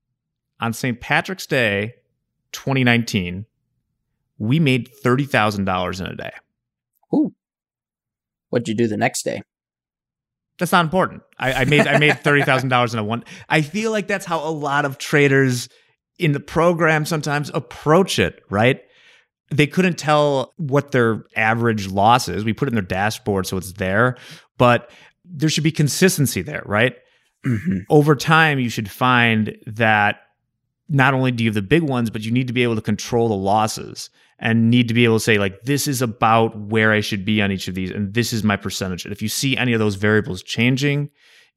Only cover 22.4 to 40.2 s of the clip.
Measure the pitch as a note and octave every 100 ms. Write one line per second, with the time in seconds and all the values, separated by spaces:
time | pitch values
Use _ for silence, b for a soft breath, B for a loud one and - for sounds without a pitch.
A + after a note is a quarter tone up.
22.4 | A2 G#2 C#3 A#2 F2+ F#2 G#2+ - A2+ G2
23.4 | F#2 F#2+ F#2 F2+ F#2+ G2+ B2 B2 B B
24.4 | B - B2 A#2 - B B B F3+ D3+
25.4 | D3+ D#3 D#3 D#3 D3 - F#3 F3+ B2+ F#2+
26.4 | F2+ - - G#2 B2+ - _ _ _ _
27.4 | C3+ A2 E3+ F2+ G2 D3+ D3 C3+ D#3 D#3+
28.4 | D#3 C#3 A#2+ A#2 G2+ - B2+ B2 A#2 A2
29.4 | G#2+ - A#2 G#2+ A2 G#2+ G#2 - _ _
30.4 | _ _ _ _ - C#3 C3 C3 C3 A#2
31.4 | A2+ G#2 F#2+ E3 D3+ B2 A2+ A2+ A2 B2
32.4 | B2+ B2 A#2+ A2 A2+ G2+ - A#2+ A#2 G2
33.4 | G2 G#2+ A2 - - - - b b b
34.4 | A#2 A2+ A2+ B2 A#2 A#2 A#2 A2 A#2+ G#2
35.4 | G2 F#2+ C3 C#3+ D3 B2+ A#2+ G#2 A2+ A2+
36.4 | A2+ G#2+ G#2 A2 A2 G#2+ - G#2 G2 G#2+
37.4 | G2 F#2+ - F#2 F#2 G2+ G2 A2+ A2+ A2+
38.4 | G#2 G2+ G2 - F#2+ F2 - G2+ G#2+ -
39.4 | C#3 C3 B2 A2+ G#2+ F#2+ G#2 G#2+